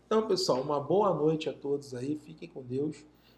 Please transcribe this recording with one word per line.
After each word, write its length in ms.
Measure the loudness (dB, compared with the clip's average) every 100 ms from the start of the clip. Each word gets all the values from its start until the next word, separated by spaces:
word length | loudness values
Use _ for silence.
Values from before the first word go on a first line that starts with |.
| 0
Então, 220 | 2 2
pessoal, 340 | 0 2 2
uma 180 | 2 -2
boa 340 | 2 4 4
noite 360 | 4 2 2 -2
a 40 |
todos 420 | -6 -4 -4 -4 -8
aí, 200 | -6 -6
fiquem 340 | -8 -16 -16
com 120 | -14
Deus. 440 | -8 -4 -4 -6 -14 _ _